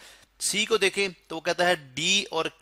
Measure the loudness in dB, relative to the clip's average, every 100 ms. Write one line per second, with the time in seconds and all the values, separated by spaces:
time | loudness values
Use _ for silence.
0 | -20 -20 _ -6 -4 -2 0 2 2 2
1 | -4 -6 -12 -6 -4 2 2 2 -2 -4
2 | 0 0 0 -4 -4 -2